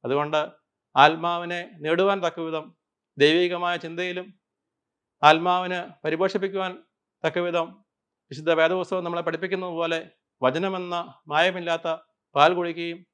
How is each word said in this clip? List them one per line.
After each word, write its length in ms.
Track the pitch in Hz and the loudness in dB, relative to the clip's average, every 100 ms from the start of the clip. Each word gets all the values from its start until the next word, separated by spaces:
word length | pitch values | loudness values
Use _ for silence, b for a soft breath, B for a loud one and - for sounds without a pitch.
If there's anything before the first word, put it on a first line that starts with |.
അതുകൊണ്ട് 380 | - 143 147 156 170 _ _ _ _ 135 | 0 -2 0 -2 -2 _ _ _ _ 6
ആത്മാവിനെ 640 | 147 160 175 170 170 175 175 175 | 6 6 -4 -4 -4 -8 -10 -8
നേടുവാൻ 380 | 151 170 196 196 | -2 2 2 2
തക്കവിധം 460 | 175 165 160 160 151 _ _ _ _ - | -2 -4 -6 -8 -10 _ _ _ _ 2
ദൈവികമായ 580 | 147 165 175 175 175 175 | 4 4 0 -2 -4 -6
ചിന്തയിലും 500 | 165 165 180 180 185 _ _ _ _ _ _ _ _ _ | -8 -8 -6 -8 -12 _ _ _ _ _ _ _ _ _
ആത്മാവിനെ 560 | 147 160 175 180 180 180 185 - | 6 6 4 0 -2 -6 -8 -8
പരിപോഷിപ്പിക്കുവാൻ 720 | 156 160 185 196 196 190 185 180 _ _ _ _ | -6 0 0 0 -4 -4 -6 -8 _ _ _ _
തക്കവിധം 440 | 160 175 175 170 165 185 _ _ _ _ _ | -4 -2 -2 -2 -4 -10 _ _ _ _ _
വിശുദ്ധ 200 | 131 156 | -6 0
വേദപുസ്തകം 520 | 160 160 185 175 185 | 4 4 2 -2 -4
നമ്മളെ 180 | 175 170 | -4 -4
പഠിപ്പിക്കുന്നത് 480 | 165 165 185 185 180 | -4 -6 -6 -6 -6
പോലെ 300 | 165 165 165 - _ _ _ | -4 -4 -4 -8 _ _ _
വചനമെന്ന 540 | 127 151 190 185 180 175 156 - 156 | -2 0 -4 -4 -6 -6 -8 -16 -4
മായമില്ലാത്ത 600 | 151 180 180 170 165 170 160 _ _ _ 139 | 2 2 0 -6 -4 -4 -8 _ _ _ 4
പാൽ 160 | 156 | 4
കുടിക്കുകയും 460 | 180 175 165 170 175 180 | 4 -4 -6 -10 -10 _